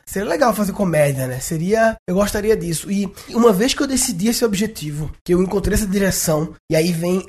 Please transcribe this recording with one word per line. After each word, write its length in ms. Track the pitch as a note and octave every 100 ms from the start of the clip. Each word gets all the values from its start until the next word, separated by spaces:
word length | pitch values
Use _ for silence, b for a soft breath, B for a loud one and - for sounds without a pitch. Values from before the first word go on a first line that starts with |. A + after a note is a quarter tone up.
| -
seria 200 | F#3+ G#3+
legal 280 | D4+ B3
fazer 180 | G3+ F#3+
comédia, 540 | F#3+ F#3 D3+ C#3+ C3 B2+
né? 120 | B2+
Seria, 580 | - D#3+ F3+ A3 A3+ A3 -
eu 60 |
gostaria 420 | F#3 G3+ G#3 G#3 G#3
disso." 340 | E3+ D#3 -
E 220 | G3 G3 - -
uma 240 | A#3 A#3+
vez 220 | F#3 B3+
que 80 | -
eu 40 | C#4
decidi 420 | B3+ - E3+ A3
esse 140 | A3+
objetivo, 680 | A#3 F#3+ G#3+ A3 D3+ D3 D#3 -
que 120 | -
eu 80 | F3
encontrei 320 | F#3+ G3+ F3
essa 120 | F#3+ G#3
direção, 680 | G3+ G3 - - D#3 E3 - -
e 20 |
aí 160 | D#3+ F3
vem 360 | E3 F3 F#3